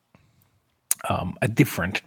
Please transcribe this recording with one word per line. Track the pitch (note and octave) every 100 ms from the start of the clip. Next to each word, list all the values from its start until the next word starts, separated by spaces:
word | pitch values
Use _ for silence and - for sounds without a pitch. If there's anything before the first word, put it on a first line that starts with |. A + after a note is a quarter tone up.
| _ - _ _ _ _ _ _ - - -
um, | G2 F2+ -
a | B2
different | A2+ C#3+ - F#2+ -